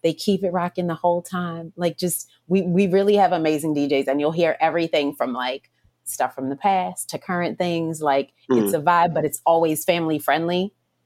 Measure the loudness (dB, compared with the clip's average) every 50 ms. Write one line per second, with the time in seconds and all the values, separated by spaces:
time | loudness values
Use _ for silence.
0 | 0 -2 -2 0 -2 0 0 0 0 -2 -2 -2 -4 -4 _ -4 -4 -4 -4 0
1 | 0 0 0 0 -4 -6 -8 -6 -6 -6 -8 -10 -12 -14 -8 -2 -2 -2 -2 -2
2 | -4 -4 -4 -6 -10 _ _ _ _ _ 0 0 2 2 2 2 2 4 4 2
3 | 4 4 4 4 4 4 4 2 2 0 0 0 0 -2 0 0 0 2 2 0
4 | 2 0 0 0 0 0 2 2 2 2 2 2 0 0 2 0 -2 0 0 0
5 | 0 0 -2 -2 -4 -4 -2 -4 -4 -4 -6 -8 _ _ _ _ _ _ _ _
6 | _ -14 -6 -4 -4 -4 -4 -6 -6 -6 -6 -2 0 0 2 2 0 -4 -6 -10
7 | -12 -10 -10 -12 -6 -4 -4 -2 -2 -4 -4 -2 -2 -2 -2 -2 -2 -4 -6 -4
8 | 0 0 2 2 0 _ _ _ _ 0 2 2 2 2 0 0 2 2 4 4
9 | 2 2 2 0 -2 -2 -4 -2 _ 2 2 4 4 2 0 -2 0 0 0 0
10 | 2 0 -2 -2 0 0 0 0 0 0 0 -2 -2 -4 _ _ _ _ _ _
11 | _